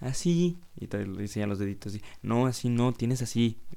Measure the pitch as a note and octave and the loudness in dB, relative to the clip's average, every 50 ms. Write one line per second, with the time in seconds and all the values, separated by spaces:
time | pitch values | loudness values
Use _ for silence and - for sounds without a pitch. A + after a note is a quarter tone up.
0 | - B2+ C3 - - F3 E3+ E3+ F3 F3 F3 F3 - - - - - G2+ - G#2 | -4 -2 -2 0 2 4 4 6 4 2 2 -2 -8 -14 -12 -12 -8 -6 -4 -4
1 | G2+ F#2+ F#2+ F#2 G#2 G2+ - G#2+ G#2 G2+ G2+ F#2+ G2+ G2 G2+ G2 - G#2 G2+ G#2+ | -4 -4 -4 -4 -6 -4 -2 -2 0 0 0 0 -2 -2 -4 -4 -6 -8 -8 -8
2 | - - - - - G2+ A2+ A#2+ B2+ C3 A#2 - - B2 A#2+ A#2 A#2+ B2+ A#2+ - | -8 -12 -12 -8 -2 2 2 4 4 2 2 0 0 2 2 4 4 2 2 0
3 | A#2 A#2 C3 B2 A#2+ - - A#2 A#2 A#2 A2+ - - - - | 0 0 0 0 -2 0 2 4 4 4 2 -2 -6 -8 -8